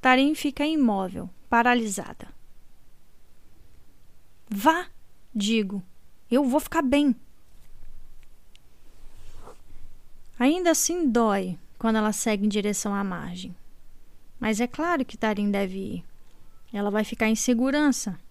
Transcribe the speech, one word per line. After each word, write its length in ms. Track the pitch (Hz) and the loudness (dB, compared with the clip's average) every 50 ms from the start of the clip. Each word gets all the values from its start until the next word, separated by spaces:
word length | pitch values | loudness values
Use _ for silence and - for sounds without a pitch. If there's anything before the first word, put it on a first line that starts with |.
Tarim 340 | - 262 254 254 269 285 311 | 8 8 8 8 8 4 4
fica 300 | 302 - 294 - - 294 | 2 0 -2 0 0 0
imóvel, 640 | 302 320 311 269 233 208 196 190 185 185 180 175 180 - - - - | 0 2 4 4 4 4 2 0 -2 -4 -6 -8 -8 -10 -14 -4 2
paralisada. 760 | - 233 240 247 247 247 226 214 190 - 185 - - - - - - - - - - - - - - - - - - - - - - - - - - - - - - - - - - - - - - - - - - - - - - - - - | 4 4 6 6 4 4 2 0 -2 -4 -6 -8 -10 -14 -14 -14 -14 -16 -16 -16 -16 -16 -16 -16 -16 -16 -16 -16 -16 -16 -18 -18 -16 -18 -16 -16 -16 -16 -16 -16 -16 -16 -16 -16 -16 -16 -16 -16 -16 -16 -18 -16 -16 -16 -16 -16 -18 -18 -10 -6
"Vá", 380 | 214 202 202 294 320 349 359 - - - - - - - - - - | -4 4 4 4 4 4 0 -6 -10 -16 -16 -16 -16 -18 -18 -8 -4
digo, 480 | 220 202 208 226 226 214 190 208 196 - - - - - - - - - - | -2 2 2 4 2 2 0 -2 -6 -8 -10 -16 -18 -18 -18 -18 -18 -4 2
"eu 140 | 233 254 294 | 2 4 4
vou 160 | 262 240 302 | 4 2 2
ficar 220 | - - - 320 | 0 2 0 2
bem." 340 | 311 254 247 285 294 285 240 - - - - - - - - - - - - - - - - - - - - - - - - - - - - - - - - - - - - - - - - - - - - - - - - - - - - - - - - - - - - - - - - - | 4 6 6 6 6 6 4 2 -2 -18 -18 -18 -18 -18 -16 -16 -14 -12 -10 -8 -6 -6 -6 -6 -8 -8 -10 -12 -12 -14 -16 -16 -16 -18 -18 -18 -18 -18 -18 -16 -16 -16 -14 -12 -12 -12 -10 -10 -10 -8 -8 -8 -10 -12 -12 -14 -14 -12 -10 -8 -8 -8 -10 -10 -12 -14 -14 -12 -12 -12 -4 2
Ainda 340 | 240 269 311 359 370 349 | 4 4 4 6 6 6
assim 380 | 320 - - - 330 359 339 277 | 6 6 4 2 2 2 2 4
dói 480 | 220 240 233 220 202 202 185 185 175 - - - - - | 6 6 6 6 4 2 2 -2 -4 -6 -8 -16 -14 0
quando 160 | - 226 220 | 2 4 4
ela 160 | 220 214 214 | 4 4 2
segue 340 | 208 - - 233 214 202 202 | 2 2 2 2 2 4 2
em 40 | 214 | 2
direção 440 | 196 214 190 208 208 - - 208 202 | 2 2 0 0 0 0 -2 -2 0
à 120 | 202 202 | 0 -2
margem. 500 | 196 180 170 - 170 175 180 185 185 175 - - - - - - - - - - - - - - - - - | -2 -4 -6 -6 -8 -8 -10 -10 -12 -12 -12 -14 -16 -14 -14 -14 -14 -14 -14 -16 -14 -16 -16 -16 -16 -10 -4
Mas 220 | - 214 220 202 | 0 0 2 2
é 80 | 240 240 | 2 0
claro 380 | - - 302 339 349 311 262 | 0 0 2 2 2 2 2
que 120 | - - - | -2 -2 0
Tarim 320 | - 214 214 202 208 202 | 0 0 2 2 2 2
deve 280 | 202 202 202 190 185 196 | 2 2 0 0 -2 -4
ir. 280 | 190 202 196 175 - - - - - - - - - - - - - - - | -6 -6 -6 -8 -8 -10 -14 -16 -16 -18 -16 -16 -16 -16 -14 -16 -16 -8 -4
Ela 180 | 208 202 208 | -2 0 2
vai 140 | 196 214 214 | 2 2 0
ficar 240 | - - - 226 220 | 0 0 0 2 2
em 60 | 226 | 4
segurança. 840 | 220 - - 247 226 247 262 262 294 302 294 254 - - 208 180 - - - | 2 4 2 4 4 4 4 4 6 6 6 4 4 0 -6 -6 -8 -10 -18